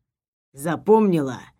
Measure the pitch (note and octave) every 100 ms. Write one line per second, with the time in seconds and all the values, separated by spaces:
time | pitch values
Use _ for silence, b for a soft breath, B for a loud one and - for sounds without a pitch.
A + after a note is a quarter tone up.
0 | _ _ _ _ _ C3+ D#3 C#3+ C3+ A3
1 | G#3 E3 C3+ A2 -